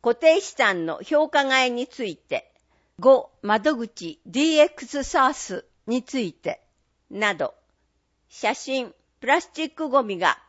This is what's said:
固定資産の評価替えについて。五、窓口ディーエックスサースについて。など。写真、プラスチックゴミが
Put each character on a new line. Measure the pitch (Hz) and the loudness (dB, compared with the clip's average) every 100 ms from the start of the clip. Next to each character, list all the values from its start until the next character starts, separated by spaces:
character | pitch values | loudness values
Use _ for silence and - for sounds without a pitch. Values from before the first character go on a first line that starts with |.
固 | 233 233 | -2 4
定 | 320 339 | 4 4
資 | - | 0
産 | - 226 180 165 | 0 0 2 -4
の | 156 | -6
評 | - 302 302 | 0 2 2
価 | 294 | 0
替 | 269 262 254 | 2 2 2
え | |
に | 240 262 | -2 -8
つ | - | -8
い | 220 151 | -8 -8
て。 | _ 135 _ _ _ _ _ - | _ -8 _ _ _ _ _ 0
五、 | 254 262 - _ | 4 4 2 _
窓 | 208 214 254 254 | -2 0 0 -2
口 | 226 - 170 - - | -8 -12 -16 -16 -8
デ | 202 | -2
ィ | 311 311 | 2 4
ー | |
エ | |
ッ | 302 | 4
ク | - | 2
ス | 247 285 | -10 -8
サ | 269 349 381 | -4 2 0
ー | |
ス | 285 - 180 _ _ - | 0 -10 -12 _ _ -6
に | 247 | -6
つ | - 262 | -4 -6
い | 196 | -6
て。 | - - - _ _ _ _ _ | -6 -8 -8 _ _ _ _ _
な | 196 208 | -4 -2
ど。 | 165 139 _ _ _ _ _ _ _ _ | -2 -6 _ _ _ _ _ _ _ _
写 | - 214 | -6 -4
真、 | 262 - 262 233 _ _ _ | -4 -6 -6 -6 _ _ _
プ | 240 | 0
ラ | 311 | 0
ス | - | 0
チ | - | -10
ッ | 311 | -10
ク | - 311 | -6 0
ゴ | 269 | 0
ミ | 220 185 | 0 0
が | 170 - | 0 0